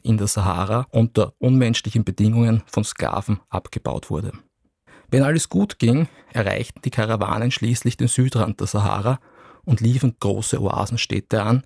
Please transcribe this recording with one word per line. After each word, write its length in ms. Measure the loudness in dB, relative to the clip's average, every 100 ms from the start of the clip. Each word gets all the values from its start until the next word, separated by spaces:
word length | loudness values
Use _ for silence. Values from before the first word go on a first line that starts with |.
in 120 | 0 0
der 120 | 0
Sahara 580 | 0 -2 -2 -2 -2 0
unter 440 | 0 2 2 -2 0
unmenschlichen 640 | 2 4 4 0 -2 -2
Bedingungen 580 | -2 2 2 4 2 2 0
von 180 | -4
Sklaven 560 | -4 -4 -4 -4 -4 -4 -4
abgebaut 640 | -8 -6 -8 -6 -6 -6
wurde. 200 | -6 -6 -12 _ _ _ _ _ -20 -2
Wenn 140 | 2
alles 240 | 4 2 0
gut 320 | 0 0 2
ging, 260 | 2 4 0 -4 _
erreichten 500 | -2 -2 -2 -6 -8
die 60 | -6
Karawanen 600 | -2 -2 0 0 0 -2
schließlich 460 | -2 -2 0 -2 0
den 100 | 0
Südrand 540 | 2 0 2 -2 -2
der 80 | -4
Sahara 500 | 0 0 0 -2 -4 _ -20 -20 -12
und 160 | -2 2
liefen 360 | 2 2 0 0
große 400 | -2 -2 -2 -2
Oasenstädte 800 | -2 -2 -4 -4 -4 -4 -2 -2
an, 220 | 2 0